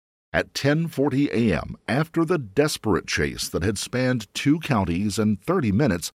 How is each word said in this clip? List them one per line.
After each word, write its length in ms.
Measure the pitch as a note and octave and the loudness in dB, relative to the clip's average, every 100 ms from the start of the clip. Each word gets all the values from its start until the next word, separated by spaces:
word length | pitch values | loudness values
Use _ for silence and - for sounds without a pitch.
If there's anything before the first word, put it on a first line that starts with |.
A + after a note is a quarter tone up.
| _ _ _ | _ _ _
At 220 | D#2+ - | -2 -2
ten 340 | - C#3 D3+ E3 | -2 0 0 -2
forty 420 | - C#3+ C3 C#3+ | -2 0 0 0
A 240 | A2 - B1 | 2 2 0
M, 200 | - - - | -4 -10 -4
after 340 | B2+ D#3+ E3 | -2 -2 -2
the 160 | E3 F3 | 0 -2
desperate 680 | G#2 C#3 D3 - A2 E2 - | 0 0 0 0 0 0 0
chase 440 | - D2 A1+ - | -2 -2 -2 -4
that 140 | F2 | -2
had 140 | F#2 G2+ | -2 -2
spanned 560 | - B2 B2+ B2+ - | -4 -2 0 -2 -4
two 260 | - C#3+ D#3+ | -2 0 0
counties 600 | D#3 A#2 F2 E2+ G#2 G#2 | 2 0 2 0 0 2
and 200 | G#2+ G2+ | 2 0
thirty 320 | - F#3 A#2+ | 0 0 2
minutes, 380 | F#2+ C#3+ E2+ - | 2 2 0 -4